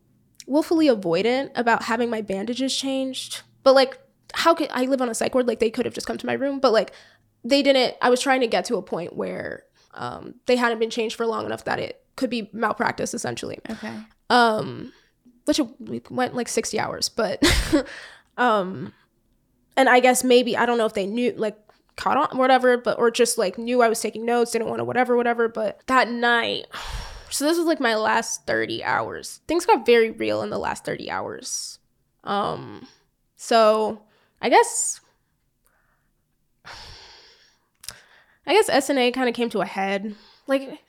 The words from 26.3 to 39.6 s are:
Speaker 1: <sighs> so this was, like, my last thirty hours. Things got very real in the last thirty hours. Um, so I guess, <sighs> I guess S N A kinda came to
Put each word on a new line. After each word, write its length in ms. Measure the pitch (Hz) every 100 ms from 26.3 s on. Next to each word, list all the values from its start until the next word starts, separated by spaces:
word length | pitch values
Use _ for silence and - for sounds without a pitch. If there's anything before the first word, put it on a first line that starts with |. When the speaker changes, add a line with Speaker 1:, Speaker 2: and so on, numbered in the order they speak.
| 233 220 202 - - - -
Speaker 1:
<sighs> 320 | - - -
so 160 | - 294
this 120 | 339
was, 100 | 330
like, 120 | 311
my 140 | 240 214
last 500 | 220 226 - - -
thirty 360 | 113 110 113
hours. 580 | - - 110 80 - - -
Things 180 | 339 392
got 200 | 370 226
very 240 | 233 226
real 300 | 220 220 214
in 60 | 214
the 80 | 202
last 260 | - - -
thirty 240 | - -
hours. 680 | 92 107 - - - - - _ _ _ _
Um, 640 | - 202 214 - 123 104 254 _ _ _ _ _
so 680 | - 233 214 220 214 220 _ _ _ _
I 80 | 220
guess, 520 | 359 466 - - - _ _ _ _ _ _ _ _ _ _ _ _ _ _ _ _ -
<sighs> 0 | - - - - - - _ _ _ _ _ - - _ _ _ _ -
I 80 |
guess 160 | 381 415
S 200 | 269 277
N 80 | 277
A 140 | 247
kinda 200 | 254 254
came 180 | 240 233
to 100 | 208